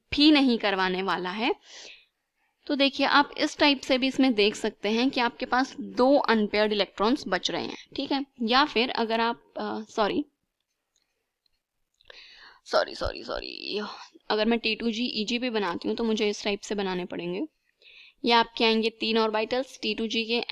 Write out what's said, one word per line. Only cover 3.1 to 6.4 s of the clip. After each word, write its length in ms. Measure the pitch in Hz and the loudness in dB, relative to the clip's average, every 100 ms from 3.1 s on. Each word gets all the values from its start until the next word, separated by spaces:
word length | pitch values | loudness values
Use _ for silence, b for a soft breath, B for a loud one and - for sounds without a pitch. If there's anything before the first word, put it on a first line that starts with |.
| 269 285 - | 4 2 0
इस 180 | 302 - | -4 2
टाइप 220 | 294 269 | 2 2
से 180 | - 254 | 2 0
भी 80 | 262 | 2
इसमें 260 | 262 262 | 2 4
देख 200 | 208 202 | 4 2
सकते 340 | - 214 - 202 | 2 -4 -4 -2
हैं 200 | 226 262 | 0 0
कि 100 | 262 | 0
आपके 260 | 240 - 254 | -2 -4 -2
पास 280 | 247 269 - | -2 -2 -6
दो 340 | 202 190 262 285 | -6 2 4 6
अनपेयर्ड 560 | - 226 | 4 2